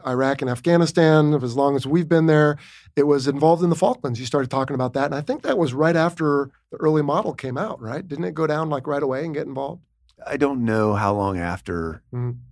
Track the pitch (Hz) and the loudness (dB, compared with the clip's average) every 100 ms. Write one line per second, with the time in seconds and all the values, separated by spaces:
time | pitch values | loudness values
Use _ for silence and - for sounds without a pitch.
0 | 131 127 135 139 131 123 170 170 165 170 | -4 0 0 0 -2 -2 2 4 4 4
1 | 160 156 147 151 123 123 139 139 131 165 | 6 6 4 2 -2 0 0 0 0 0
2 | 160 165 160 151 151 147 - - - - | 2 2 4 6 4 0 -8 -20 -6 0
3 | 147 143 131 139 156 165 175 156 - 247 | 2 2 0 2 4 4 2 2 0 0
4 | 135 117 127 147 127 135 131 139 127 135 | -4 -6 -4 -2 -2 -2 -2 -2 -4 -2
5 | 147 139 147 285 - 240 151 127 160 170 | -4 -4 -6 -4 -2 0 0 2 2 4
6 | 165 165 156 143 135 - _ - 156 156 | 0 0 0 0 -2 -10 _ -2 0 2
7 | 143 160 - 131 131 127 214 - 113 147 | 2 0 -2 -6 -8 -6 -6 -8 -10 -10
8 | 185 143 175 160 160 151 156 143 135 143 | -8 -8 -6 -4 -2 -2 -4 -4 -4 -4
9 | 139 131 165 151 147 135 139 - _ _ | -2 -4 -6 -8 -8 -8 -8 -10 _ _
10 | _ _ - 143 143 131 113 110 107 101 | _ _ -10 -2 0 0 0 2 2 2
11 | 101 104 98 92 85 85 - 87 82 80 | 0 0 0 -2 -4 -6 -6 -6 -6 -10
12 | _ 123 123 120 - | _ -8 -8 -8 -8